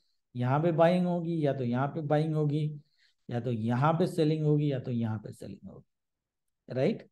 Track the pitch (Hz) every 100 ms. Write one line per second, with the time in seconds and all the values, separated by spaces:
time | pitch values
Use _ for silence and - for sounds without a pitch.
0 | _ _ _ 123 123 147 170 160 165 180
1 | 180 175 165 165 147 131 120 120 139 165
2 | 147 151 156 156 151 151 151 147 - _
3 | _ _ - 120 120 113 113 120 151 165
4 | 175 175 156 156 151 151 147 127 - 120
5 | 113 110 - - - - - - - _
6 | _ _ _ _ _ _ - 123 151 233
7 | -